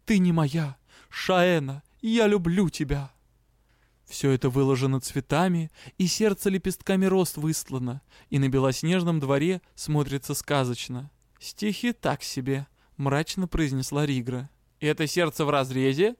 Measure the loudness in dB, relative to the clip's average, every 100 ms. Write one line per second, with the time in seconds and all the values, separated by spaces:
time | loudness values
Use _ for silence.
0 | 2 4 4 4 2 0 -6 -8 _ -20
1 | _ -8 0 4 4 4 0 -8 -14 _
2 | 0 2 4 4 2 2 0 0 -4 -4
3 | -6 _ _ _ _ _ _ _ _ _
4 | -18 -2 0 2 2 2 2 2 2 0
5 | -2 -6 -2 0 2 0 -4 -10 -12 -2
6 | -2 2 0 2 0 -2 -2 -6 -2 2
7 | 4 2 0 -2 -2 -2 -4 -6 -6 -8
8 | -14 -20 -4 0 2 2 2 0 0 0
9 | 0 0 0 0 0 -2 _ -12 -2 0
10 | 0 -4 -6 -8 -2 0 0 -4 -8 -10
11 | -12 _ _ _ -18 -6 -4 -2 -4 -2
12 | -2 -4 -6 -8 -4 -4 -6 _ _ -6
13 | -2 -2 -2 -6 -4 -2 -2 -2 -4 -2
14 | -2 -2 -4 -6 -8 _ _ -6 -4 -2
15 | -2 0 -2 0 0 0 0 0 0 2
16 | 0 0